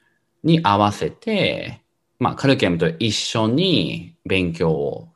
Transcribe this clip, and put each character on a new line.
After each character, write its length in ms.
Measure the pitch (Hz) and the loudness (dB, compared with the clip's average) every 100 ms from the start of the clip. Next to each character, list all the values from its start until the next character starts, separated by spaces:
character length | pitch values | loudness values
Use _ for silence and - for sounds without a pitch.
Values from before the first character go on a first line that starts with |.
| _ _ _ _ | _ _ _ _
に 180 | 156 165 | 0 2
合 140 | 101 101 | 4 4
わ 160 | 104 | 2
せ 180 | 101 78 | 0 -6
て、 720 | - 226 208 107 50 - - _ _ _ - | -6 -4 0 0 -2 -8 -14 _ _ _ -4
ま 100 | 101 | -4
あ、 40 | |
カ 140 | - 135 | 0 2
リ 100 | 131 | 4
キ 80 | 98 | 2
ュ 20 | |
ラ 20 | |
ム 60 | 85 | 2
と 100 | 82 82 | 0 0
一 140 | 117 | -2
緒 360 | - - 117 110 | -2 -4 -2 0
に 680 | 135 190 131 73 55 - - - | 2 2 0 -2 -6 -12 -14 -2
勉 260 | 95 87 | -2 0
強 180 | 82 82 | -2 0
を 380 | 76 71 - - | 0 -4 -6 -14